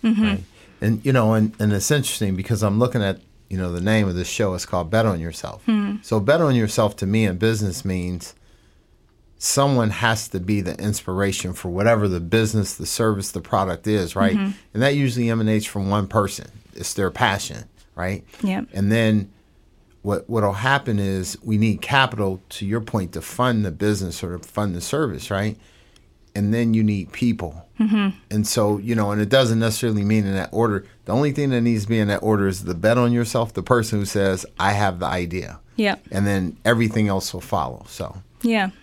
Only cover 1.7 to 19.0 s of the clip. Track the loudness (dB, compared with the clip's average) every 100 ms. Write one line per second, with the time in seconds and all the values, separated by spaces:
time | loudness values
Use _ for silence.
1.7 | 0 2 0 0 -2 -2 -2 -2 0 2
2.7 | 2 2 0 -2 -2 -10 -20 _ -4 -4
3.7 | -2 2 2 2 0 -4 -2 -2 -2 -4
4.7 | -4 0 2 2 0 -4 -8 -12 -6 -2
5.7 | 0 0 -6 -2 0 2 4 4 2 2
6.7 | 2 0 0 -2 2 2 2 0 2 -2
7.7 | -4 -4 -4 -4 -6 -10 -20 _ _ _
8.7 | _ _ _ _ _ _ _ -2 2 4
9.7 | 4 2 2 0 0 -2 -6 -2 -2 -2
10.7 | -4 -4 -4 -4 0 0 0 -6 -6 -6
11.7 | 0 4 4 2 0 2 2 2 0 -2
12.7 | -4 -8 0 0 0 -4 -8 -2 0 0
13.7 | -2 0 0 0 0 2 2 0 -6 -8
14.7 | 0 2 2 0 2 0 2 2 2 0
15.7 | -4 0 0 2 0 0 -4 -14 -20 -20
16.7 | -12 -8 -2 -2 2 0 2 -4 -10 -14
17.7 | _ _ -8 -6 -6 -10 -6 -4 -4 -6
18.7 | -2 0 2